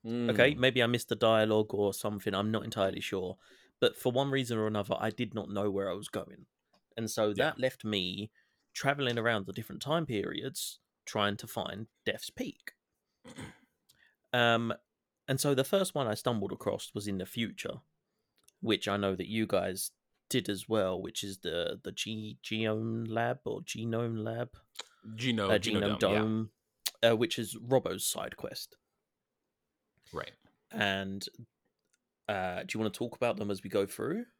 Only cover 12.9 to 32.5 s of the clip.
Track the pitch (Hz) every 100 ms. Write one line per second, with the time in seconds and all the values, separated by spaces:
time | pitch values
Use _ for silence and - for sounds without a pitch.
12.9 | _ _ _ - - - - _ _ _
13.9 | _ _ _ _ 123 117 117 117 - _
14.9 | _ _ _ - 135 147 135 135 196 190
15.9 | 147 120 107 123 113 98 - 104 98 -
16.9 | 107 101 95 - 117 110 - - - _
17.9 | _ _ _ _ _ _ - 110 98 104
18.9 | 101 98 92 92 110 107 95 95 92 -
19.9 | _ _ _ - 127 104 95 - 110 92
20.9 | 90 - - 101 95 87 85 85 - -
21.9 | - 107 110 107 - - 110 110 107 113
22.9 | 113 113 113 117 131 - 110 - 117 117
23.9 | 113 117 113 110 117 123 - _ - -
24.9 | _ 107 110 127 113 98 107 110 98 101
25.9 | 65 101 107 110 110 110 _ _ _ -
26.9 | - 117 110 120 - 107 113 120 131 87
27.9 | 95 - - - - - - - _ _
28.9 | _ _ _ _ _ _ _ _ _ _
29.9 | _ - - - - _ _ - 226 101
30.9 | 98 98 98 - - 117 _ _ _ _
31.9 | _ _ _ - 98 92